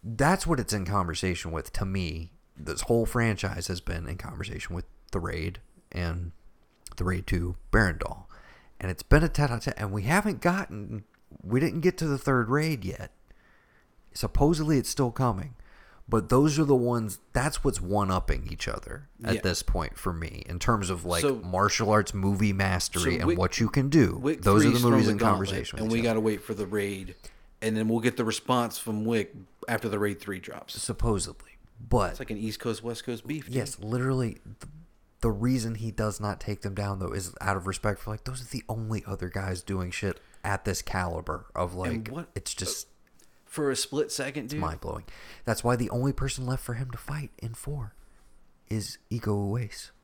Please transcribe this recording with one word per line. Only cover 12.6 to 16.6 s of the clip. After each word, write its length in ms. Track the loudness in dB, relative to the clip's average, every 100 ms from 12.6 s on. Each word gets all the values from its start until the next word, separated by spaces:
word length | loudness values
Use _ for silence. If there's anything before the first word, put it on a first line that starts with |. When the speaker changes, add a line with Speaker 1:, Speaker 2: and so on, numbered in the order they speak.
| 0 -2 -4
Speaker 1:
yet. 260 | -8 -10 _ _ -20 _ _ _ _ _ _ -18
Supposedly 640 | -6 0 4 6 4 4 2
it's 120 | 2
still 220 | 2 0
coming. 440 | 2 0 0 -6 -12 -20 -20 -20 -20 0
But 200 | 0 4
those 280 | 4 6
are 60 | 4